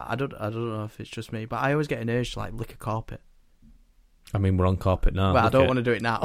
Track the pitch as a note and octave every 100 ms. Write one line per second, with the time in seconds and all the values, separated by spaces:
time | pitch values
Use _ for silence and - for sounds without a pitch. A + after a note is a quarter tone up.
0 | B1 A#2+ C#3 - G#2+ A2+ A#2 G#2+ G#2 -
1 | G#2+ - - A2+ A2 A#2 C3 D3 D3 B2
2 | A2+ A#2+ A#2+ A#2 G#2 - A2+ - A2+ A2
3 | - A#2 - _ _ _ - - _ _
4 | _ _ - G2+ F#2+ F#2 F2+ F#2 F#2+ F2+
5 | - F#2 F#2+ A#2+ A2+ C3 C3 B2+ A#2+ A2
6 | A#2 A2+